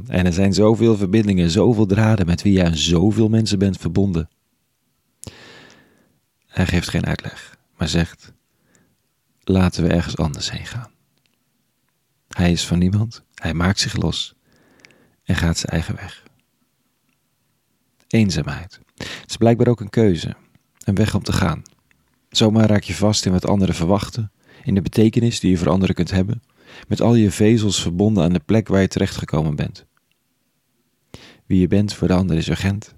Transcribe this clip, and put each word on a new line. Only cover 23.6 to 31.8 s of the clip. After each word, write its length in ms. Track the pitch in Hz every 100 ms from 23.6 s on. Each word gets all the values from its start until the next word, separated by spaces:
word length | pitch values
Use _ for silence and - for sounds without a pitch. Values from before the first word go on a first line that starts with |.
| 92 85
verwachten, 560 | 82 101 - - 107 - _ -
in 120 | - 98
de 60 |
betekenis 580 | - - 110 120 117 -
die 120 | 92
je 60 | 90
voor 120 | 85
anderen 260 | 92 92 92
kunt 160 | 82
hebben, 320 | 95 95 113 - _ _ - -
met 140 | -
al 140 | 113 117
je 160 | 104
vezels 500 | - 107 117 104 87
verbonden 420 | 85 87 104 104
aan 100 | 80
de 60 | 90 -
plek 220 | 107 104
waar 140 | 98
je 60 | 95
terechtgekomen 680 | - 95 - - 78 78 76
bent. 300 | 78 - _ _ _ _ _ _ _ _ _ _ _ _ _ - - - _
Wie 140 | 95
je 80 | 90
bent 260 | 98